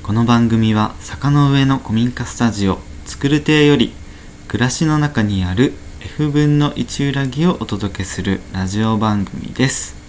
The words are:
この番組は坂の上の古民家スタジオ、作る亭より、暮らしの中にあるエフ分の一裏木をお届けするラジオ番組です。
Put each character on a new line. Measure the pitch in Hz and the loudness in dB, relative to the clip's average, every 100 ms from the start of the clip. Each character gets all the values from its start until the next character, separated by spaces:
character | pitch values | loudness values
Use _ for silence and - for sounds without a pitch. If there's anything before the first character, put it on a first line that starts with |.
こ | - | 0
の | 107 | 2
番 | 117 117 117 | 4 4 4
組 | 113 110 | 4 4
は | 107 107 - | 2 0 -4
坂 | - - 139 | -12 -4 2
の | 143 143 | 4 4
上 | 139 135 | 4 4
の | 135 | 0
古 | - 110 | 0 0
民 | 120 | 0
家 | 123 | -2
ス | 117 - | -8 0
タ | 120 | 0
ジ | 98 101 | 2 0
オ、 | - - - | 0 -6 -14
作 | - - 139 | -12 -4 0
る | 147 | 2
亭 | 147 151 147 | 2 4 6
よ | 139 | 6
り、 | 117 - - - - - - | 2 -2 -18 -18 -18 -18 -8
暮 | 104 | -2
ら | 123 | 0
し | - 160 | 2 2
の | 156 | 2
中 | 147 131 | 2 0
に | 104 98 | 0 0
あ | 92 | 0
る | 92 110 - - - | 2 0 0 -14 -14
エ | - | -12
フ | - 151 | -4 0
分 | 147 151 147 | 2 4 4
の | 147 - | 2 -2
一 | 123 - | -6 -2
裏 | 143 139 139 | -2 -2 -4
木 | 131 175 | 0 0
を | 165 | 0
お | - | -4
届 | 101 101 - | -4 -4 -4
け | 95 | -6
す | - | -4
る | 95 95 - | -2 -2 -4
ラ | 92 92 | -6 -4
ジ | 101 110 | 0 0
オ | 110 | 2
番 | 110 104 92 | 2 0 -2
組 | 65 - | -6 -12
で | - 131 | -4 -2
す。 | - - - | 0 -4 -10